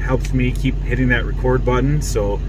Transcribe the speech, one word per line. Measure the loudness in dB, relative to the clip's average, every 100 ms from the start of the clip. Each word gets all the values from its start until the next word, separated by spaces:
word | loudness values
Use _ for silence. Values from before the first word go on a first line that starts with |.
helps | -2 -2 0
me | 0 0
keep | 0 -2 -2
hitting | -2 0 2
that | 2
record | 0 -2 0 2
button. | 2 2 2 0
So | 0 0 0 -2